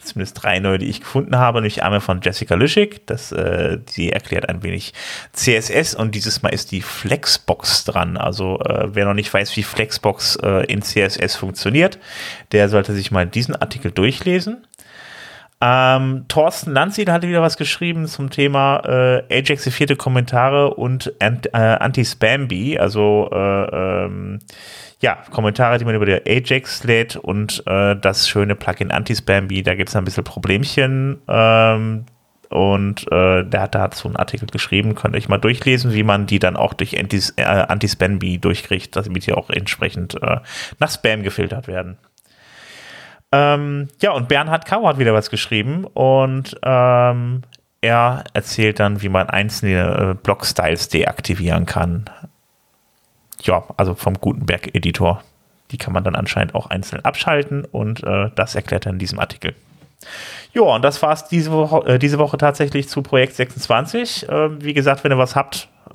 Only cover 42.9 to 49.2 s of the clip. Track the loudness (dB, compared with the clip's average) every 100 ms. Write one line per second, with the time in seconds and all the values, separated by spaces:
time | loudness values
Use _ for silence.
42.9 | -20 -20 -12 2 4 6 2 0 -4 -6
43.9 | 0 0 0 2 2 2 -2 0 2 2
44.9 | 4 4 4 2 -6 -2 -2 0 -4 -4
45.9 | 0 4 4 2 -2 -6 -6 0 4 6
46.9 | 6 4 2 -2 -4 -8 _ _ -2 2
47.9 | 4 4 0 -4 -6 -4 0 2 4 0
48.9 | 0 0 0